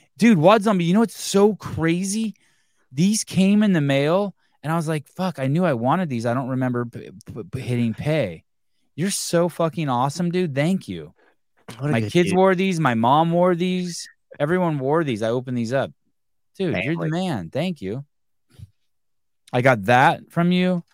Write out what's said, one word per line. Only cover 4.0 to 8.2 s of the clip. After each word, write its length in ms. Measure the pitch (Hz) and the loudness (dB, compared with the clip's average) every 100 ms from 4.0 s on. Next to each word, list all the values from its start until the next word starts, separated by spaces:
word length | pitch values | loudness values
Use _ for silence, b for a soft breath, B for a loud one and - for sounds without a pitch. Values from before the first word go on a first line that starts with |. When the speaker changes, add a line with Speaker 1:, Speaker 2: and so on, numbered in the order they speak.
| 143 185 202 - _ _ | 2 0 -2 -8 _ _
Speaker 1:
and 120 | 147 | -4
I 20 | 170 | -4
was 140 | 156 | -2
like, 180 | 156 - | -6 -6
"Fuck, 320 | - 185 147 | -6 -6 -4
I 80 | 131 | -2
knew 160 | 165 | 0
I 80 | 143 | 0
wanted 380 | 113 123 175 165 | 0 0 0 -2
these." 160 | 120 120 | -4 -2
I 80 | |
don't 160 | 123 127 | -4 -4
remember 340 | 127 127 123 | -4 -2 -2
p-, 280 | 120 120 - - - | -6 -10 -16 -18 -16
p-, 100 | 120 90 | -16 -12
p-, 100 | 131 | -10
hitting 320 | 120 120 117 | -4 -2 -2
pay. 500 | - 139 156 | -2 -2 -2